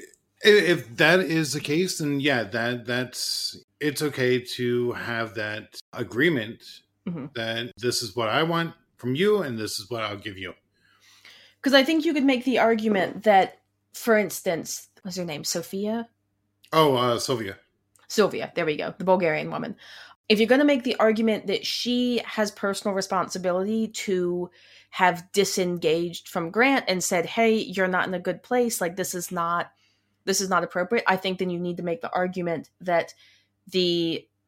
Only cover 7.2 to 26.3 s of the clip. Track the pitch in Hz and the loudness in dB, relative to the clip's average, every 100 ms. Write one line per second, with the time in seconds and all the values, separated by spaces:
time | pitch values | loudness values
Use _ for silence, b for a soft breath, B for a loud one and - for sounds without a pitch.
7.2 | 135 120 113 113 120 - 123 - 113 120 | -10 -8 -6 -6 -8 -6 -4 -4 -4 -4
8.2 | 110 123 165 165 165 - _ _ 120 135 | -2 0 0 0 -4 -8 _ _ -4 0
9.2 | 202 208 151 113 107 - 101 117 107 101 | 2 2 0 -4 -6 -8 -8 -6 -6 -6
10.2 | 107 95 92 - _ _ b b b b | -10 -10 -12 -14 _ _ b b b b
11.2 | b b b b 277 285 269 320 311 302 | b b b b 2 4 4 2 2 2
12.2 | 269 254 254 240 226 226 220 196 165 - | 2 2 2 2 4 2 0 0 0 -2
13.2 | 214 196 185 - _ _ _ - - 214 | 4 6 4 -2 _ _ _ -8 2 2
14.2 | 190 - 190 165 - - - _ 202 180 | 2 -4 -4 -4 -4 -12 -14 _ -12 -8
15.2 | 175 147 160 180 160 196 208 226 226 _ | -6 -6 -4 -6 -6 -6 -4 -4 -8 _
16.2 | _ _ _ _ - 160 151 127 123 117 | _ _ _ _ -2 4 4 4 2 2
17.2 | - 127 98 98 _ _ _ _ - - | 0 -2 -4 -10 _ _ _ _ -8 2
18.2 | 190 - 147 - 165 151 - - 180 185 | 2 2 -6 -4 -2 -2 -4 -4 2 4
19.2 | 170 156 160 156 - - B B B B | 4 0 -4 -6 -8 -10 B B B B
20.2 | - 214 220 262 294 277 240 - 220 214 | 0 2 6 6 6 4 0 2 2 4
21.2 | 220 214 190 196 - - 233 247 247 240 | 2 0 0 -4 -2 -6 -2 0 0 -2
22.2 | - - 208 - 202 196 208 196 190 190 | -4 -2 -4 -2 -4 -2 -2 -2 -2 -2
23.2 | - 185 180 180 190 220 220 - - 185 | -2 -4 -2 0 0 -2 -2 -6 -2 0
24.2 | 175 175 180 b b b b - 185 170 | 0 -2 -6 b b b b 2 4 4
25.2 | - 202 190 - 180 175 170 165 175 170 | -4 0 0 2 0 0 2 0 0 -6
26.2 | - | -8